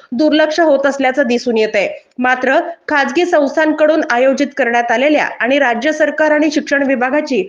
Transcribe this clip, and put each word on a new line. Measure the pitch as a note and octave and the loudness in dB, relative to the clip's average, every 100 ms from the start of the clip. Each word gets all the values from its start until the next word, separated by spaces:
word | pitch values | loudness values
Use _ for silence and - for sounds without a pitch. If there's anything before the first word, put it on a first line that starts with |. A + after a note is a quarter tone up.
| - | -10
दुर्लक्ष | B3 D4+ D4+ D#4 D#4 | 0 2 2 2 2
होत | D#4+ C4+ C#4 | 2 2 0
असल्याचं | C4+ C4 C4 B3 | 0 -2 0 0
दिसून | A#3+ B3+ A3 | 0 0 0
येत | G#3+ G#3+ | 0 0
आहे. | F3+ - _ - | -2 -6 _ -4
मात्र | B3+ B3+ B3+ D4 E4 - - | -2 0 0 0 -2 -8 -4
खाजगी | D4 C4 E4 F4 | -2 0 0 0
संस्थांकडून | E4 C#4 D#4+ D#4 D4+ D4+ D#4+ D4 | 2 0 0 0 2 2 2 0
आयोजित | A#3+ C4 C4+ C#4 - | 0 2 0 -2 -2
करण्यात | A#3+ A#3+ A#3+ | -2 0 0
आलेल्या | A#3 C#4+ C#4+ E3 - | 0 2 2 0 -4
आणि | A#3 C#4+ | 0 2
राज्य | B3+ A3+ D4 | 0 0 -2
सरकार | D#4 D4 D4 D#4 | 0 -2 0 0
आणि | D4+ D#4 | 2 0
शिक्षण | D4 - C#4 | -2 -2 -2
विभागाची | C4+ B3+ B3+ D4 D4+ A#3+ | 0 0 0 -2 -2 -4